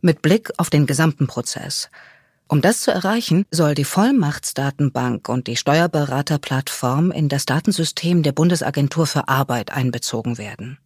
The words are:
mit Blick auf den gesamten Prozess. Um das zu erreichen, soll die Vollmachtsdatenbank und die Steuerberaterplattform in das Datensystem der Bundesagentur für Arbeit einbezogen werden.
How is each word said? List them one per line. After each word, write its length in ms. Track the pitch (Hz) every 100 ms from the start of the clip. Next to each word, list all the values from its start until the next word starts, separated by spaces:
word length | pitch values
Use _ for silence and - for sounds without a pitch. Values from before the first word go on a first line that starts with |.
mit 180 | 180 156
Blick 300 | 156 208 - -
auf 100 | 175
den 160 | 147
gesamten 420 | 143 139 160 143 135
Prozess. 640 | - - - - - - - - _ _ _ _
Um 120 | 151
das 200 | 156 233
zu 100 | -
erreichen, 560 | 185 190 226 - 165 196
soll 240 | 160 156
die 100 | 143
Vollmachtsdatenbank 1500 | 139 - 220 277 151 147 - - 139 139 143 131 123 120 -
und 160 | 123 120
die 100 | 120
Steuerberaterplattform 1600 | - 151 170 156 143 135 143 147 - 131 131 - 127 131 175
in 180 | 165 151
das 160 | 139 -
Datensystem 760 | 135 190 196 160 - 170 175
der 100 | 147
Bundesagentur 760 | 139 165 175 - 147 139 160 156
für 220 | 151 -
Arbeit 420 | 135 135 120 104
einbezogen 680 | - 127 120 - 117 113 117
werden. 400 | 104 101 113 139